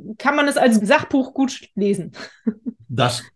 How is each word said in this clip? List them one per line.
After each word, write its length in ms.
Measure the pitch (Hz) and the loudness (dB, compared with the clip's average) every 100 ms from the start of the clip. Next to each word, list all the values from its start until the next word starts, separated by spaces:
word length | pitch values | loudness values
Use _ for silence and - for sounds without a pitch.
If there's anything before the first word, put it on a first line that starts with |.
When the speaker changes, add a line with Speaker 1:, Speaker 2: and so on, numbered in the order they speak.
| - 220 | -16 -4
Speaker 1:
kann 160 | 262 | -2
man 140 | 294 285 | 0 0
es 80 | 277 | 2
als 200 | 254 220 | 4 4
Sachbuch 580 | 196 294 302 277 262 | 4 2 2 -2 0
gut 340 | - 262 - - | -2 -4 -4 -10
lesen? 380 | - 202 202 160 - - - | -4 -2 -2 -4 -12 -20 -8
<laughs> 80 | - - 254 - - 120 | -8 -6 -10 -14 -8 0
Speaker 2:
Das 280 | 123 - - | 0 0 -10